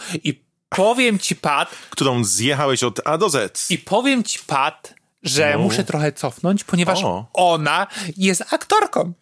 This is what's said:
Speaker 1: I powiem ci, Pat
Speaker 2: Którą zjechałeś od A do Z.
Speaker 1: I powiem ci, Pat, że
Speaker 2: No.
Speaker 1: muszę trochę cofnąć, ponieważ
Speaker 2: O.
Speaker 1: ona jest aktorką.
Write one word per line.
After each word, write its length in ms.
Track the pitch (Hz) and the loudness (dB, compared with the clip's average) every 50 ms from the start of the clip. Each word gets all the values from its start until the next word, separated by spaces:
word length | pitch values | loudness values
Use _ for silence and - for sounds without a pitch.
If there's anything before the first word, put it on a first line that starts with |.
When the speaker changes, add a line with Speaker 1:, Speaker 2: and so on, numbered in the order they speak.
| - - 180 160 - | -6 -10 -8 -6 -4
Speaker 1:
I 160 | 196 - - _ _ _ _ _ - | -6 -6 -6 _ _ _ _ _ -4
powiem 500 | - - 190 220 240 254 254 240 208 190 | 0 2 2 4 4 4 2 2 2 0
ci, 180 | - - 170 | -2 -4 -4
Pat 380 | - - 156 143 143 170 - - - - - | -2 -2 0 0 0 -2 -4 -8 -16 -20 -8
Speaker 2:
Którą 340 | - - 135 131 127 120 113 | -4 0 2 2 2 2 0
zjechałeś 580 | 98 - - 117 139 143 131 147 139 131 117 123 | 0 0 0 0 0 2 2 2 0 2 0 0
od 160 | 120 98 - - 143 | -2 -2 -2 -2 -2
A 100 | 156 165 | 0 2
do 100 | 214 196 | 2 2
Z. 420 | 147 131 104 92 - - - - | 2 0 -2 -2 -4 -6 -4 -4
Speaker 1:
I 80 | 180 135 | -4 -4
powiem 440 | - - 185 220 247 277 269 247 208 | -2 -2 0 0 2 2 2 0 0
ci, 140 | - - - - | -2 -6 -8 -6
Pat, 480 | - 156 135 139 156 - - - - - _ _ _ _ _ | -4 -2 0 0 -2 -4 -8 -14 -20 -20 _ _ _ _ _
że 300 | 208 160 127 147 156 147 | -6 -2 0 2 2 2
Speaker 2:
No. 60 | 147 151 | 2 2
Speaker 1:
muszę 260 | 180 196 - - - | 2 2 0 0 -2
trochę 280 | - - 147 151 151 | -2 -2 -2 0 -2
cofnąć, 520 | - - - 131 - - - 175 202 208 - | -2 -2 -4 -6 -4 -2 0 0 0 0 0
ponieważ 400 | - - 175 175 170 185 180 190 | 0 0 2 2 2 0 0 0
Speaker 2:
O. 220 | 113 87 92 117 - | -2 -2 -4 -6 -4
Speaker 1:
ona 540 | - - 180 175 170 160 151 147 151 175 196 - - 214 202 170 151 | 0 2 4 4 4 2 2 0 0 0 -2 -4 -6 -10 -10 -10 -4
jest 280 | 190 190 190 185 - - - | 0 0 2 2 0 -2 -4
aktorką. 600 | - 320 - - 403 427 415 - - - - 175 170 - | -4 -4 0 2 2 2 2 2 0 -2 -2 -2 -6 -4